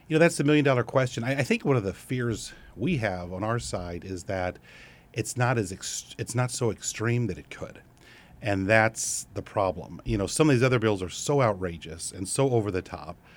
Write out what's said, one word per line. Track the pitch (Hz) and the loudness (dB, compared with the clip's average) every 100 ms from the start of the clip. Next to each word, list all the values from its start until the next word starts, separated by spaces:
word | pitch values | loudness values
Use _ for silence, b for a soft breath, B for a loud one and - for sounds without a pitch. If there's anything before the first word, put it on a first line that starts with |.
| b | b
You | |
know, | 156 | 4
that's | 170 165 | 4 4
the | |
million-dollar | 143 151 139 123 | 4 6 6 2
question. | 113 135 127 - | 2 2 0 -2
I, | 120 139 | -2 -2
I | |
think | 131 233 147 | 0 0 2
one | 127 | 2
of | |
the | 95 | 2
fears | - - 127 120 104 - B B 87 | -6 -6 -2 -2 -4 -6 B B -4
we | 156 143 | -2 0
have | 107 90 87 | 0 -2 -6
on | 92 | -4
our | 107 117 | -2 -2
side | - 98 87 87 95 | -2 -6 -6 -8 -8
is | 92 | -8
that | - 95 90 90 B B B B B | -4 -2 -2 -4 B B B B B
it's | 120 - 120 | -8 -6 0
not | 123 120 | 0 2
as | 95 | -2
ex-, | 95 - - - - | -6 -8 -10 -12 -10
it's | 113 | -4
not | 120 123 | -2 -2
so | - 117 | 0 -2
extreme | 92 - - 117 120 110 | -2 -8 -2 0 0 0
that | 80 | -6
it | - | -10
could. | - - - - - B B B B | -12 -12 -14 -20 -20 B B B B
And | 113 98 95 | -2 0 6
that's | 110 110 - - - - | 6 6 0 -6 -6 -8
the | 101 | -12
problem. | - 107 95 85 - 85 120 | -4 0 0 -2 -10 -10 -4
You | 107 | -2
know, | 95 | 0
some | - 156 | 4 4
of | 123 | 6
these | |
other | 127 123 | 4 4
bills | 110 98 | 2 2
are | 87 | -4
so | - - 143 | -6 -2 2
outrageous | 117 92 90 85 82 80 - | 2 2 -4 -6 -12 -10 -10
and | 95 95 | -8 -4
so | - 135 | 0 2
over | 117 104 | 2 0
the | 92 | -4
top. | - 92 78 - B | -4 -10 -12 -16 B